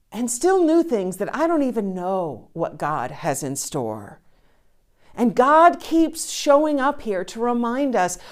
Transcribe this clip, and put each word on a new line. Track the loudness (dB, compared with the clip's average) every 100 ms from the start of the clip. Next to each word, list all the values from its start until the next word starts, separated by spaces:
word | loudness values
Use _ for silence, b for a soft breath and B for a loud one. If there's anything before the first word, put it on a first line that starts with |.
| _
and | -6 -4
still | 0 2 4
new | 4 4
things | 2 0 -2 -4
that | -6
I | -2 0
don't | 2
even | 0 -2 -4
know | -4 -4 -2 -4 -8 -12
what | -6 -6 -4
God | -4 -4 -6
has | -6 -6 -4
in | -6 -6
store. | -6 -6 -6 -8 -12 -20 _ _ _ _ _ _ _ _ _ -2
And | 0
God | 2 4 6 6 4
keeps | 0 2 2 -2 -10
showing | -2 4 4 4 0
up | 0 -2
here | -4 -4
to | -6 -4
remind | -2 0 -2 -2 0 0
us | 0 -2 B